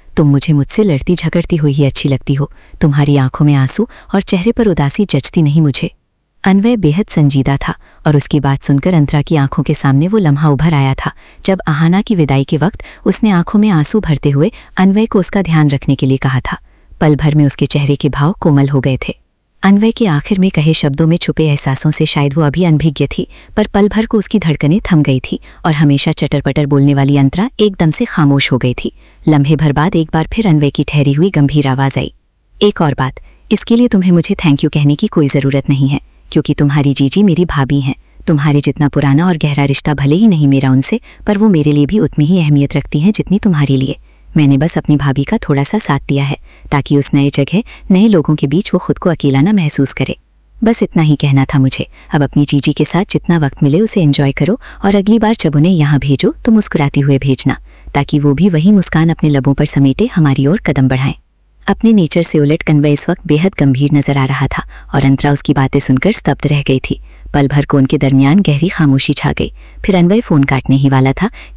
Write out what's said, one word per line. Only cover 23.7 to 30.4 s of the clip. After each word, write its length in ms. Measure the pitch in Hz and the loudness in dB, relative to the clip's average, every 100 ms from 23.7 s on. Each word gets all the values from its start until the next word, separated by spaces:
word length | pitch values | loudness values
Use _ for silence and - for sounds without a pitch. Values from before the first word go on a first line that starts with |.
| 202 202 | 0 0
भर 180 | 202 220 | 0 -2
को 120 | 220 | -2
उसकी 200 | - 208 | 0 0
धड़कनें 420 | 165 143 147 185 - | 0 0 0 0 2
थम 100 | 160 | 0
गई 180 | 143 131 | 2 -2
थी 200 | - - - - 165 | -4 -10 -12 -8 -4
और 60 | |
हमेशा 400 | 147 151 139 - | 0 2 2 0
चटर-पटर 540 | 156 147 143 139 135 147 | -2 -2 -2 -2 -2 0
बोलने 280 | 143 143 | 2 2
वाली 220 | 139 139 143 | 2 2 2
अंतरा 340 | 135 175 233 - | 2 0 -4 -2
एकदम 300 | 214 190 160 | -2 0 0
से 140 | - | 0
खामोश 480 | 240 - 143 139 - | -2 0 0 0 0
हो 60 | 123 | -2
गई 160 | 127 | -2
थी। 180 | 123 - - - _ - | -4 -8 -10 -20 _ 0
लम्हे 280 | 151 143 147 | 2 2 2
भर 160 | 151 | 0
बाद 240 | 143 165 185 | 0 0 -2
एक 140 | 156 | -2
बार 160 | 165 160 | -4 -4
फिर 140 | - | -2